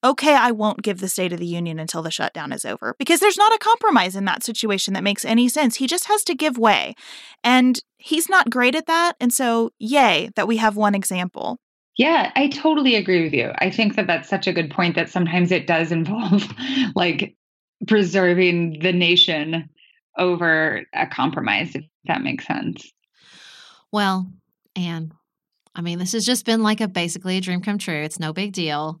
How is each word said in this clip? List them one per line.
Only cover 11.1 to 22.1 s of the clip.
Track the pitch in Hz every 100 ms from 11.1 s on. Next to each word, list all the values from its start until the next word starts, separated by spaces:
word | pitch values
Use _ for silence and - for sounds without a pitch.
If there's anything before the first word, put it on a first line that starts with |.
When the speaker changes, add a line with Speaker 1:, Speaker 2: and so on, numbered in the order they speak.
| 185 180 - - 247 _ _ _ -
Speaker 2:
Yeah, | 269 330 190 -
I | 285
totally | 277 311 302 262
agree | 226 196 185
with | 160
you. | 143 117 -
I | 185
think | 190 214 202
that | 196
that's | 165 -
such | 190 190
a |
good | 175 165
point, | 143 175
that | 160 165
sometimes | - 170 180 175
it | 180 -
does | 165 165
involve, | 165 165 214 214 202 - - 262
<laughs> | 269 247 165
like, | 175 143 - _ _ _ _ _ -
preserving | 214 185 180 180 175 180 175 170 156
the | 175
nation | 180 175 175 - 160 151 165 151 _ _ _ _ -
over | 180 170 170 160 156 107 -
a | - -
compromise, | - 131 143 151 101 175 -
if | - _
that | -